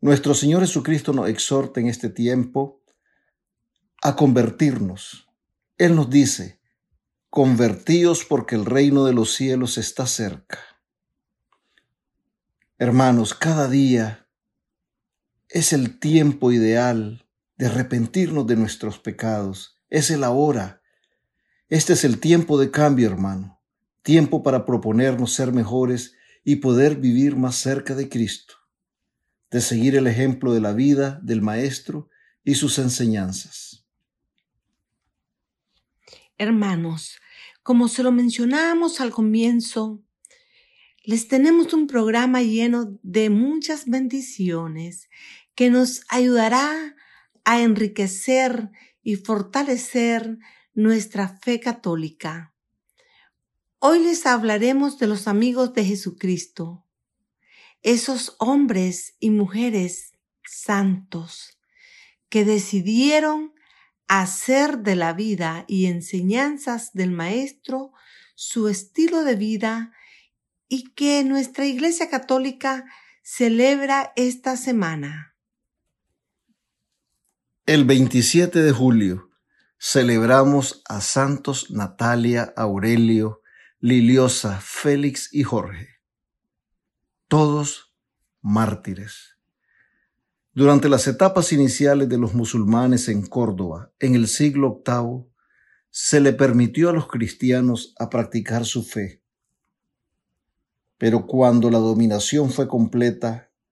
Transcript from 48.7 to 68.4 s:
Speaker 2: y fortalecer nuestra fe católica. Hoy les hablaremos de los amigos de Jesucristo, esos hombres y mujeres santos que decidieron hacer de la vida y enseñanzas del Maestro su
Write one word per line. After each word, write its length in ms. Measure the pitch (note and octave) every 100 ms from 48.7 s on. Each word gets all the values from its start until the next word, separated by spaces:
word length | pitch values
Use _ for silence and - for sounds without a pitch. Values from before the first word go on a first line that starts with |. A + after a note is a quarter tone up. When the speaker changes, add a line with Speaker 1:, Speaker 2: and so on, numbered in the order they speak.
| - _ _
Speaker 2:
y 140 | A3+ G3
fortalecer 1200 | - G#3 F#3+ C4+ C#4+ B3 - B3 A#3 A3+ A3+ A3+ _ _ _
nuestra 640 | A3 A3 A3+ G#3+ G3+ F#3+ -
fe 200 | B3 A#3
católica. 920 | A#3+ A#3 F#3 E3 D#3 - D#3+ E3 D#3+ _ _ _ _ _ _ _ _ _ _ _ _ _
Hoy 220 | C#4 E4+
les 260 | E4+ E4 C4
hablaremos 720 | A#3+ A3 G#3+ A#3+ C4+ C#4+ -
de 80 | G#3
los 200 | G3+ G#3
amigos 440 | G3+ B3 B3 B3+
de 120 | A#3+
Jesucristo, 1000 | G3 G3+ F#3 - F#3 F3+ - - E3+ F3 _ _ _ _ _ _ _ _ _ _
esos 540 | A3 A#3+ C#4 B3+ - -
hombres 800 | A#3 C#4+ C#4 F#3+ F#3 F3+ - _
y 120 | A3
mujeres 800 | G#3 F#3+ G#3 A#3+ G#3 F3+ - - _ _ _
santos 1120 | - - - G3+ G3 F#3 - E3 E3+ - - _ _ _ _ - _ _ _
que 160 | G#3+
decidieron 1080 | G#3 G#3 G3+ G3 F#3 A3+ C#4+ D4+ D#4 D4+ D#4 _ _ _ _ _ -
hacer 720 | G3 F#3 - - C4+ D4 C4+
de 160 | G#3 F3+
la 180 | E3
vida 500 | E3+ A3 F#3 D#3+ E3+ -
y 180 | G3 F#3
enseñanzas 1080 | E3+ E3 F#3 F#3 A#3+ C#4+ C#4+ C4 A#3 -
del 200 | F#3+ F3+
Maestro 800 | E3+ E3+ A#3 C4+ - - - C4+ _ _ _ _
su 340 | -